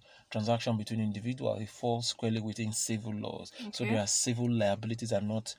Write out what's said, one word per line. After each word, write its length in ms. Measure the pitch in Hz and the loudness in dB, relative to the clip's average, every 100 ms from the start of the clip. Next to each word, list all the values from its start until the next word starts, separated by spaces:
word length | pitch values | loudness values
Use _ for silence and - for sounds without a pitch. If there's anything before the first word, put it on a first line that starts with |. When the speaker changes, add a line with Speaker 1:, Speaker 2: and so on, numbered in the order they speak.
| - - - | -12 -20 -6
Speaker 1:
transaction 480 | 113 107 117 - 110 | 0 2 2 2 0
between 220 | 104 110 | 0 0
individuals, 600 | 107 104 117 131 120 104 | 0 0 -2 -2 0 -2
it 80 | 107 | -4
falls 400 | - 123 117 120 | -4 0 0 0
squarely 320 | - 117 113 | 0 0 2
within 320 | 107 104 110 | 0 -2 -2
civil 400 | 107 - 110 113 | -2 0 -2 -2
laws. 380 | 107 - - - - 220 | -4 -4 -6 -10 -10 -8
So 120 | - | -4
Speaker 2:
Okay. 80 | 107 | 0
Speaker 1:
there 100 | 110 | 2
are 40 | 101 | 2
civil 440 | - 131 120 120 | 2 2 2 2
liabilities 640 | 117 104 101 110 117 113 | 4 4 2 0 -4 0
and 160 | 104 104 | 0 0
not 260 | 110 - | -2 -4